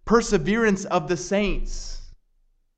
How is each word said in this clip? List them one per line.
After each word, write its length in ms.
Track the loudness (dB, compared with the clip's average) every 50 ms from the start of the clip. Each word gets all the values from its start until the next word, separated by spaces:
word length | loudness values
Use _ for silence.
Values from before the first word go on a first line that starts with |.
| 0
perseverance 800 | 2 4 4 4 2 0 0 2 0 2 2 4 2 2 0 -2
of 220 | -2 -2 -2 0
the 100 | 0 -4
saints. 840 | -4 -2 -2 0 0 0 0 0 -2 -2 -4 -6 -8 -8 -8 -10 -10 -12 -14 -20 -20 _ _ _ _ _ _ _ _ _ _ _